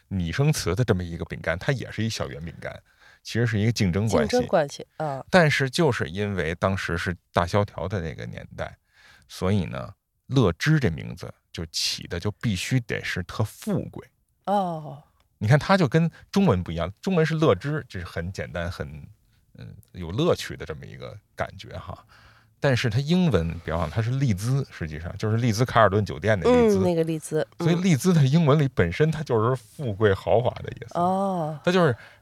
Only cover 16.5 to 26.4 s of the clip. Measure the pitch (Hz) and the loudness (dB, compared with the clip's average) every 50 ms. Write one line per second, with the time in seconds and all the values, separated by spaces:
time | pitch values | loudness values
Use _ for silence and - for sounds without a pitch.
16.5 | 101 90 85 - 80 82 82 87 - _ - 196 190 160 160 156 160 156 160 135 | 4 2 0 -4 -4 -4 -4 -6 -6 _ -4 0 2 2 2 2 2 2 4 4
17.5 | 98 87 - 143 151 151 - - - 92 85 - - 85 85 95 95 - 76 58 | 4 2 0 -6 -6 -6 -8 -10 -10 -10 -10 -8 -8 -8 -8 -6 -8 -8 -10 -8
18.5 | 67 87 85 87 - - 76 69 76 73 - - - _ _ _ _ _ _ _ | -6 -6 -6 -6 -6 -8 -10 -10 -10 -14 -16 -18 -20 _ _ _ _ _ _ _
19.5 | _ - 58 53 - - - _ - - 87 80 92 120 165 175 107 - - - | _ -18 -18 -18 -18 -20 -20 _ -14 -12 -10 -8 -4 0 2 2 0 0 -2 -12
20.5 | 71 67 - - 76 65 - 50 52 - 62 60 - 104 _ _ _ - - - | -10 -12 -10 -10 -12 -12 -12 -16 -16 -16 -14 -16 -16 -18 _ _ _ -8 -8 -8
21.5 | - 95 - - - 87 - - - - - _ - - - - _ _ _ _ | -8 -16 -18 -14 -14 -14 -12 -14 -16 -16 -18 _ -20 -20 -20 -20 _ _ _ _
22.5 | _ - - 143 127 113 - 117 101 135 139 147 175 185 180 160 104 87 82 82 | _ -2 0 2 2 2 0 0 0 0 0 2 2 4 4 4 4 2 2 0
23.5 | 80 85 - 78 78 85 82 78 - 113 110 117 131 135 143 123 95 90 107 123 | -4 -6 -6 -4 -2 -2 -2 -2 -2 -2 -2 -2 0 0 2 0 0 0 0 -2
24.5 | 135 139 120 - - - 85 78 78 73 82 - 98 101 - 107 110 113 123 120 | -2 -2 -2 -6 -8 -10 -10 -8 -8 -10 -10 -10 -8 -4 -2 0 0 2 2 2
25.5 | 101 110 127 - - 120 110 95 95 107 98 - 71 - - 107 110 180 | 2 2 0 2 6 6 6 6 6 2 0 0 -4 -2 0 0 2 2